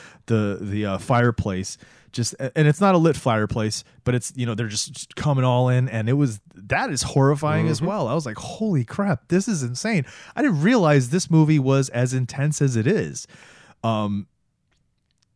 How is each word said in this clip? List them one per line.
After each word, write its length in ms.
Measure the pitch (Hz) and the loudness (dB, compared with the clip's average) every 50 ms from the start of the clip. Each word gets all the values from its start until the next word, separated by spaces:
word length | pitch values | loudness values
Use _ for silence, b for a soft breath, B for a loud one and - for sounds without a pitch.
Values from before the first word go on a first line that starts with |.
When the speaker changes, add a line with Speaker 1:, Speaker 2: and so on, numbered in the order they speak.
| B B B B B | B B B B B
Speaker 1:
the, 320 | - 113 110 107 101 101 85 | 0 0 0 0 0 -4 -6
the, 260 | 95 101 98 107 107 | -6 -6 -4 -4 -4
uh, 120 | 101 95 92 | -4 -4 -4
fireplace, 800 | - - 127 120 120 120 117 - - 107 95 92 101 - - B B B B B B B B | -2 0 2 4 4 2 2 0 -2 -4 -4 -6 -6 -8 -12 B B B B B B B B
just, 200 | 123 117 - - - | -6 -6 -6 -6 -8
and 280 | 135 127 - 160 151 147 | -10 -4 0 2 2 4
it's 120 | 147 - | 4 4
not 140 | 202 196 185 | 2 4 4
a 40 | 170 | 4
lit 180 | 160 165 143 | 4 4 2
fireplace, 680 | - - 131 113 110 107 101 - 117 107 107 - - - b b b b | 0 0 0 0 0 0 -2 -2 -2 -2 -4 -4 -6 -12 b b b b
but 100 | 123 123 | -2 -2
it's, 180 | 123 - - - | -2 -4 -6 -8
you 100 | 127 120 | -6 -4
know, 80 | 117 113 | -4 -4
they're 140 | 101 120 107 | -4 -6 -6
just 460 | 104 113 - - - - - - - | -6 -6 -8 -8 -10 -16 -16 -16 -10
coming 280 | - - 151 143 135 127 | -6 -2 0 0 2 2
all 240 | 127 123 123 127 127 | 2 2 2 2 2
in, 200 | 127 127 127 131 | 2 0 0 -2
and 200 | 113 113 110 117 | -4 -4 -2 0
it 60 | 131 | 0
was, 260 | 143 143 123 104 101 _ _ - | 2 0 0 -2 -6 _ _ -20
that 360 | - 98 98 131 170 254 262 | -14 -6 -4 -2 -2 -2 -2
is 120 | 147 127 | -4 -4
horrifying 640 | - - - 143 135 139 151 143 151 151 151 160 160 160 | -4 0 2 4 4 4 2 2 0 0 0 0 0 0
as 100 | 156 - | -2 -2
Speaker 2:
Mm-hmm. 80 | 156 190 | -2 -4
Speaker 1:
well. 200 | 202 208 147 110 | -4 -4 -4 -2
I 60 | 131 | -2
was 100 | 165 147 | -4 -4
like, 140 | 123 107 - | -6 -10 -10
"Holy 460 | - - - - 220 220 180 135 117 | -12 -12 -8 -6 -4 -2 0 0 -2
crap, 440 | - - - 202 202 165 - _ - | -2 -4 -4 -2 -2 -2 -4 _ -2
this 200 | 170 185 196 - | 0 0 0 0
is 140 | 208 151 | -4 -4
insane." 440 | 131 120 123 - - 220 233 170 131 B B B B B B | -4 -6 -6 -6 -4 -2 -2 -2 -2 B B B B B B
I 80 | - | -2
didn't 200 | 294 285 185 143 | 0 0 2 2
realize 480 | 151 214 262 240 175 151 147 139 123 120 | 4 4 4 4 6 6 6 4 4 2
this 200 | 147 185 - - | 0 -2 0 2
movie 280 | 160 160 156 151 156 147 | 4 4 6 6 4 2
was 300 | 131 131 135 135 135 131 | 4 4 2 2 2 0
as 240 | - 120 127 123 127 | 0 -2 -2 0 0
intense 480 | 131 127 - - 135 139 151 147 - | -2 -4 -4 -4 -2 -2 -2 0 0
as 140 | 147 135 123 | 0 0 2
it 100 | 113 107 | 2 0
is. 400 | 139 208 190 92 76 67 - - B B B B B B B B B B B | 2 0 0 -2 -4 -8 -12 -16 B B B B B B B B B B B
Um, 440 | - 113 113 107 104 101 101 101 92 _ _ _ _ _ _ _ _ _ _ _ _ _ _ _ _ _ _ _ _ _ _ | -4 -2 -2 -2 -2 -4 -4 -6 -8 _ _ _ _ _ _ _ _ _ _ _ _ _ _ _ _ _ _ _ _ _ _